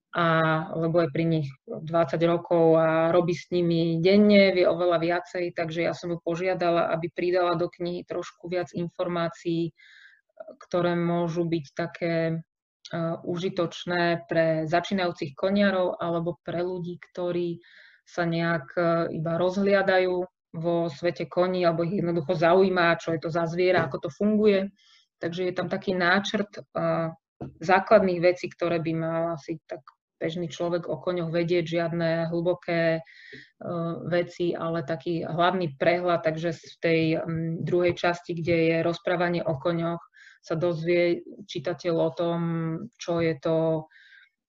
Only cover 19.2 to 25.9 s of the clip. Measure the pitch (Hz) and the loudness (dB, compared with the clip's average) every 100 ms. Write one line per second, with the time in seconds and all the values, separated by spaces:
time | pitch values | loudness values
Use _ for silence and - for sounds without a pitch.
19.2 | 160 165 180 185 196 196 190 185 185 180 | -2 0 0 2 4 4 4 4 4 0
20.2 | 180 _ _ 170 165 170 170 143 175 175 | -4 _ _ -6 -2 0 0 -2 -4 -2
21.2 | 165 - 180 185 175 165 170 196 170 170 | -4 0 0 2 2 2 0 -2 -2 -2
22.2 | 151 175 165 185 190 180 170 165 - 165 | -2 2 4 6 4 4 2 2 -2 -4
23.2 | 170 165 165 170 180 175 165 175 175 - | -2 -2 -2 0 2 2 0 -4 -8 -2
24.2 | 208 214 214 196 196 - _ _ _ _ | 0 4 4 4 0 -8 _ _ _ _
25.2 | 175 170 180 180 175 196 196 | -8 -4 -4 -4 -4 -4 -2